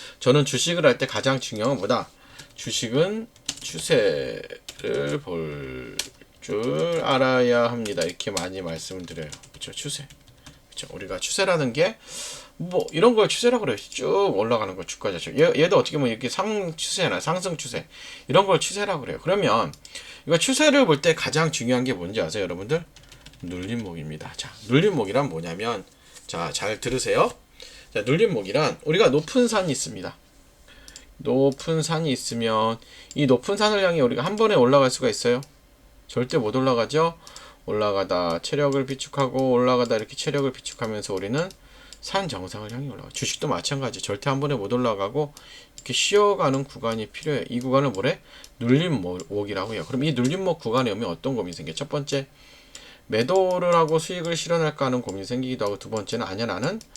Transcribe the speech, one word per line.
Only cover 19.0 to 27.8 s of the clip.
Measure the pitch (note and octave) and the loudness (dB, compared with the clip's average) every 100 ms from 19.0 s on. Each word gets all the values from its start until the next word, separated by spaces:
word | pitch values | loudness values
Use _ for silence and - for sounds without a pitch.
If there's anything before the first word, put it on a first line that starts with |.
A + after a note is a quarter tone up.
| - C#2 | -4 -6
그러면 | D#3+ G3+ E3+ A2+ E2 - - - - - - | 0 2 4 4 2 -6 -18 -18 -18 -12 0
이거 | E3 | 2
추세를 | - C4+ D4+ C#4 G#3+ | 2 4 6 6 6
볼 | D3 | 4
때 | E3+ D#3+ | 2 2
가장 | C3+ D#3 D#3+ | 0 0 0
중요한 | - B2 B2 B2+ | 0 0 0 0
게 | |
뭔지 | F#2+ F2 A2 | -2 -4 -4
아세요, | D#2+ G#2+ | -2 -2
여러분들? | F2+ F2 G#2+ E3 E3+ - - - - - | -4 -4 -2 -4 -4 -20 -20 -20 -20 -14
눌림목입니다. | F2 F2+ F#2+ A#2 G2 E2 D2+ D#2 - - | -10 -8 -6 -6 -6 -10 -10 -10 -12 -12
자, | - - A2 | -14 -12 2
눌림목이란 | C3+ G#3 E3+ G2 B2 C#3 | 4 4 0 0 0 -2
뭐냐면, | E2 E2 F2 A2+ G#2 - _ - - - | -6 -8 -6 -4 -6 -10 _ -20 -20 -10
자, | E2+ E2 | -6 -6
잘 | - G2+ G#2+ | -4 -4 -4
들으세요. | B2+ B2+ G#2+ A2+ A#3 - _ - - - | -4 -4 0 2 2 -2 _ -20 -20 -20